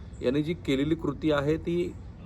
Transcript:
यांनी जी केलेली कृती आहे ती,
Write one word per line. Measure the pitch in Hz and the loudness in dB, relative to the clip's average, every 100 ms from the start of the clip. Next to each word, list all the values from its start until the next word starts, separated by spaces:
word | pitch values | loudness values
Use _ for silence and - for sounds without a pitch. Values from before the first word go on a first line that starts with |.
| - - | -12 -2
यांनी | 123 143 | 2 2
जी | 151 | 0
केलेली | 170 - 135 143 | -2 0 2 2
कृती | 160 151 135 156 | 2 0 0 2
आहे | 147 139 160 | 2 2 0
ती, | 170 170 180 - - - | 0 0 -2 -4 -12 -12